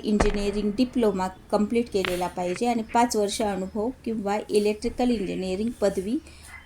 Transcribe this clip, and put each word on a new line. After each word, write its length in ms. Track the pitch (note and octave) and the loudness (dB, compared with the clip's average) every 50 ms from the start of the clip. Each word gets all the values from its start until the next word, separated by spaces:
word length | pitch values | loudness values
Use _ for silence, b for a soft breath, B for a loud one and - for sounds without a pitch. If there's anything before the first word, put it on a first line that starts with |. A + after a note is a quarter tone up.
| - | 2
इंजिनिअरिंग 680 | A3 G#3 G3+ G3 G3+ G3+ G3+ G3+ G3+ G3 G#3 G#3 G#3 G3 | 2 4 4 4 4 2 0 0 -2 -2 0 0 0 0
डिप्लोमा 520 | - B3+ B3 - B3+ A3+ G#3 F#3+ F#3+ F#3 F#3 | 0 0 0 0 2 2 2 2 2 -2 -4
कंप्लीट 640 | - - - - - G3+ G#3 G#3 A#3+ A#3 A#3 - - | -6 -8 -6 0 0 2 2 2 2 0 0 0 0
केलेला 340 | G3 F#3 - F3+ F3 F3+ | 0 0 0 0 0 -2
पाहिजे 400 | E3+ - F#3 F3+ F3+ F3+ - A#3 | -2 -2 -4 -4 -2 -2 0 0
आणि 160 | A#3+ A#3 A#3 A3 | 0 0 0 -2
पाच 340 | - - A#3 A#3+ B3 - | 0 2 4 4 4 2
वर्ष 260 | G#3+ G3+ G3+ - - A3+ | 2 0 0 0 -2 -2
अनुभव 460 | G3+ G3 F#3 F#3+ F#3+ - G#3+ G#3 B3 C4 - - | -2 -2 -2 -4 -4 -4 -4 -4 -4 -4 -6 -6
किंवा 340 | A#3 A3 A3 G3 G3+ G3+ A3 - - | -6 -4 -4 -2 -2 -2 -2 -2 0
इलेक्ट्रिकल 640 | - G#3 G#3 G#3 G#3 G#3+ - A#3 - - B3 B3 | 2 2 2 2 0 0 -2 -4 0 0 2 2
इंजिनिअरिंग 600 | A#3+ G#3 F#3+ E3+ F3 F3+ F#3+ F#3 F#3 F#3+ A3 A#3 | 2 0 -2 -4 -4 -4 -2 -2 -2 -2 -2 -4
पदवी 460 | B3 - G#3+ G3 F#3+ G3+ F3+ G#3 B3 D#4+ - B B B B B B B B | -2 0 0 0 0 0 -2 -2 -2 -4 -4 B B B B B B B B